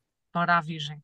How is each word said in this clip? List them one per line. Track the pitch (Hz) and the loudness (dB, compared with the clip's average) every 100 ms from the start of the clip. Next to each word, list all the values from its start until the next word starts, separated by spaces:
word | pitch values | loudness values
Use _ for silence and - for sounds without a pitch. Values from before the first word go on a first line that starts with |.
| _ _ _ | _ _ _
para | 170 175 170 | -2 2 2
a | |
virgem. | 156 160 147 151 | 2 -6 -8 -12